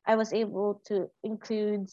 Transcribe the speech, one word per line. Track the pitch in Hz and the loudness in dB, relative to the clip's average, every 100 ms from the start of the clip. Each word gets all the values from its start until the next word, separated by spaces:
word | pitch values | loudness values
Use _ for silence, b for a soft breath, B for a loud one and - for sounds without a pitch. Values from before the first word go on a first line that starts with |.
| - | 2
I | 220 | 2
was | 220 | 2
able | 214 214 185 208 208 - | 0 0 0 0 -2 -2
to | 202 - - | -2 -2 -6
include, | 220 220 - 214 208 208 190 | -8 -8 -4 0 0 0 -4